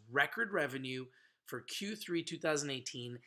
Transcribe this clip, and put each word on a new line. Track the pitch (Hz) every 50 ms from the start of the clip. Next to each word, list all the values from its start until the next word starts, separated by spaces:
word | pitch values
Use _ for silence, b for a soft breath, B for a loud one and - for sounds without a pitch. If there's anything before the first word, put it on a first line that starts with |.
| 104 113
record | 120 139 147 - - 220 226 202
revenue | 202 175 147 131 127 135 131 127 131 127 127 123 b b b b b b b
for | - - 123
Q | 120 - - - 202 202 220
three | 214 - - 175 165
two | 165 - 165 160
thousand | 170 160 156 143 143 143
eighteen, | 135 127 123 - - 127 120 120 120 120 B